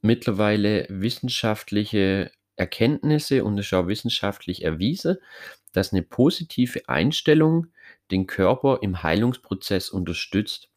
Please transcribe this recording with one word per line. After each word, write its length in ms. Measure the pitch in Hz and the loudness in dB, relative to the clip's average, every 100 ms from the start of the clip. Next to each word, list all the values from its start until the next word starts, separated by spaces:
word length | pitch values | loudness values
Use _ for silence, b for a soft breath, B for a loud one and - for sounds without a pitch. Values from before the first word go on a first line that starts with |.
mittlerweile 840 | 107 120 - 98 104 107 101 107 - | 4 2 0 0 2 2 2 0 -2
wissenschaftliche 1400 | 98 104 - 127 120 117 107 - 104 104 107 95 98 - _ _ - | -4 -4 -4 -6 -4 -2 -4 -2 -2 0 0 2 0 -2 _ _ -6
Erkenntnisse 880 | 92 - 117 147 151 151 - 135 107 | -4 2 2 2 2 0 2 0 2
und 120 | 101 | -2
es 100 | 101 | 0
ist 60 | |
auch 140 | 92 87 | 0 0
wissenschaftlich 760 | 104 117 - 101 - - 90 85 | -2 -4 -4 -4 -6 -8 -4 -2
erwiesen, 520 | 80 101 175 - 185 B B B B _ | 0 -2 0 -2 -2 B B B B _
dass 220 | - 98 | -4 0
eine 80 | 95 | -2
positive 880 | 85 - 131 - 160 - 123 - - | -2 2 2 2 -6 -2 -2 -2 -4
Einstellung 800 | 71 104 156 - 156 156 165 165 B B B _ | 0 2 0 4 4 6 2 -2 B B B _
den 160 | 95 92 | -2 -2
Körper 520 | - 92 117 139 131 | 2 2 4 2 0
im 220 | 104 90 | -2 -2
Heilungsprozess 840 | 80 85 120 120 - 95 - 98 - | 0 2 2 -2 -8 -8 -4 -4 -2
unterstützt. 800 | 95 85 85 - 95 104 - _ | -6 -4 -6 -2 -2 -2 -8 _